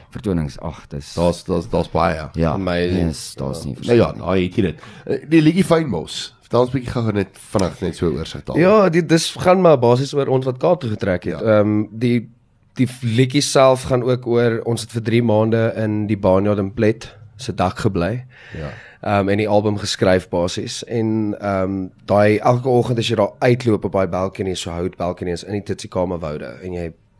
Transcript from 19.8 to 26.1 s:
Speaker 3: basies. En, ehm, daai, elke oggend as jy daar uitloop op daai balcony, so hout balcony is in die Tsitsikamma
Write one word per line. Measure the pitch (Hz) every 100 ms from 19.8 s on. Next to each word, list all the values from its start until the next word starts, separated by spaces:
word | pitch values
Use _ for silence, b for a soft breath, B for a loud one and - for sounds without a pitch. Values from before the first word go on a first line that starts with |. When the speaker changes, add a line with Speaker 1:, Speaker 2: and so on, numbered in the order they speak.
| 101 - 95 92 -
Speaker 3:
basies. | 90 87 - - -
En, | - 117 110 110 107 104
ehm, | 101 98 95 98 92 - -
daai, | 101 104 107
elke | - 123 127
oggend | 123 120 117
as | 110
jy | 110
daar | 101 -
uitloop | 127 123 120 101
op | 104
daai | 98 95
balcony, | 90 95 - 95
so | 87 -
hout | 85 90 -
balcony | 87 87 92
is | 85
in | 90
die | 104
Tsitsikamma | 95 92 104 95 90